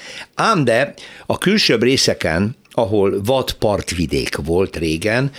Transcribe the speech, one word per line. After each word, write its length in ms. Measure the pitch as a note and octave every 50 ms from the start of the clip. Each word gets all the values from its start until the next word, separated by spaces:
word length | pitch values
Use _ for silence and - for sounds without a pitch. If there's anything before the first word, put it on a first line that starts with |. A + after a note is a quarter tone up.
| - - - - - - _
Ám 280 | - D#3+ G#3+ A3 E3 C#3
de 300 | A#2 A2+ A#2+ C#3+ - - - - - - - -
a 120 | - A2+ -
külsőbb 460 | - F3+ G#3+ G#3 - - C3 A2 A#2
részeken, 760 | B2+ C3+ A#2+ - A#2 F#2+ - - E2+ D#2 E2+ G2+ G#2+ C3 - _ _ -
ahol 480 | - A#2 F#2+ G#2+ G#2 F#2+ G2 F#2 G2 G2
vad 280 | A2+ C3+ C3 - - -
partvidék 840 | - - A2 G2+ E2+ - - F2 F2 E2+ C#2 - C2+ B1 - -
volt 400 | - C#2+ D#2 E2+ F#2 G2 F2 - D#2
régen, 540 | E2 D#2+ D#2 D#2+ E2+ G#2+ A2 B2 C#3 C#3 C#3